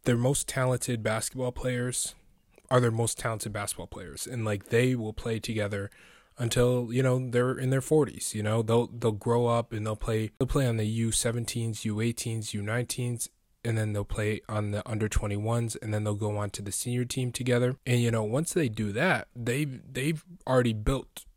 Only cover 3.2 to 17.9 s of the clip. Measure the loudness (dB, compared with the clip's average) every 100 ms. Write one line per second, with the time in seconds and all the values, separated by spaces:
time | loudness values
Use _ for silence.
3.2 | -4 -4 -6 -6 -6 -6 -10 -12 -12 -10
4.2 | -8 -4 -2 -2 2 4 4 2 -2 -6
5.2 | -4 -4 -2 -2 -2 -2 -6 -12 -20 -20
6.2 | _ -4 0 4 4 4 2 2 2 2
7.2 | 2 2 2 2 0 0 4 4 4 -2
8.2 | -6 -2 0 2 4 4 2 0 0 0
9.2 | 2 2 4 2 0 -4 -4 -2 0 0
10.2 | 0 _ 0 2 2 2 0 2 0 2
11.2 | 0 -2 -4 -4 -4 -4 -4 0 0 -2
12.2 | -4 -4 -6 -6 -4 -2 -4 -4 -4 -4
13.2 | -8 _ _ _ -2 0 0 -2 -2 -2
14.2 | -2 -2 -4 -4 -2 -4 -4 -2 0 0
15.2 | 0 -2 0 0 -2 -4 -4 -2 0 -2
16.2 | -2 -2 -4 -6 -8 -6 -2 -2 -2 -2
17.2 | -4 -2 2 2 2 -2 2